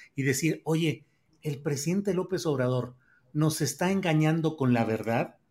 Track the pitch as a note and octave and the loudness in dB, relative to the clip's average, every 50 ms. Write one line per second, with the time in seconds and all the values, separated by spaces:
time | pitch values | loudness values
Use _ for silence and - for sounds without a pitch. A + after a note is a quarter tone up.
0 | - _ _ C#3 C3 C#3+ C3 - E3 D#3 - - - D3+ E3 D#3+ E3 D3+ - - | -20 _ _ -2 0 0 0 2 0 -2 -2 -2 -2 -2 0 0 0 0 -2 -4
1 | - _ _ _ _ _ _ _ - D3+ C#3 C3+ C#3+ D#3 C#3+ B2+ - E3 F3+ G3+ | -10 _ _ _ _ _ _ _ -8 -8 -8 -4 -4 -4 -4 -2 -2 -2 -2 0
2 | G3 G#3 F3 F3+ F3+ - F#3+ D#3+ - D#3+ C#3+ B2+ B2 B2+ B2+ B2 A#2+ B2 - - | 0 0 -2 -2 -2 -2 -4 -2 -2 0 0 0 0 0 0 0 -2 -4 -10 -18
3 | _ _ _ _ _ _ - D3+ D#3 D#3 D3+ - D#3 B2+ - - F3+ F#3 G3 G3 | _ _ _ _ _ _ -2 0 2 2 2 0 -2 -4 -2 -2 -2 0 0 0
4 | F#3 E3+ D#3 D#3 D#3 D#3 D#3+ E3 D#3 D#3 D#3 - C3 B2 A#2+ A#2 A2+ G#2+ A2+ G#2+ | 0 2 2 4 4 4 2 2 0 -2 0 0 2 2 4 4 2 2 0 -2
5 | A2 A#2 A2+ C3 F3+ - - _ _ _ | 0 0 0 0 -2 -4 -8 _ _ _